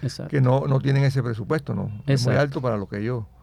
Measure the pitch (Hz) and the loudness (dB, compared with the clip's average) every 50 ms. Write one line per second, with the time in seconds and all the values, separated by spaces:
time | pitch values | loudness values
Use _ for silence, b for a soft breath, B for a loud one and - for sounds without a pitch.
0 | - 131 - - - 156 147 143 131 123 127 139 151 143 135 135 - 139 135 139 | -6 -6 -6 -6 -8 -2 2 4 4 4 4 2 2 2 0 2 2 2 2 4
1 | 139 139 139 135 117 120 113 107 101 - 156 156 - - 117 101 98 98 101 104 | 4 2 2 0 -2 -2 -4 -4 -4 -2 -2 -2 -2 -4 -4 -4 -4 -6 -8 -6
2 | - 139 139 127 120 127 127 135 147 143 139 160 127 123 110 104 98 - 104 101 | -2 0 0 2 2 2 2 2 2 0 -2 -2 -2 -2 -2 -2 -4 -6 -6 -4
3 | 104 117 127 117 104 - b b | -4 -2 -4 -4 -6 -10 b b